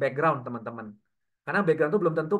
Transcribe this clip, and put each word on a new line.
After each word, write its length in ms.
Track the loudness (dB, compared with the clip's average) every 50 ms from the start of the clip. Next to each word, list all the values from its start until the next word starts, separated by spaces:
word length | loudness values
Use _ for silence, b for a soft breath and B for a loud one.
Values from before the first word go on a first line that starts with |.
background 480 | -2 -2 0 2 2 2 2 0 -4 -8
teman-teman. 480 | -8 -8 -8 -10 -10 -10 -12 -14 -16 -18 _ _ _ _ _ _ _ _ _
Karena 160 | -2 -2 2
background 320 | 2 2 2 4 2 2
itu 80 | 2 2
belum 140 | 2 2 0
tentu 180 | 0 0 0 -2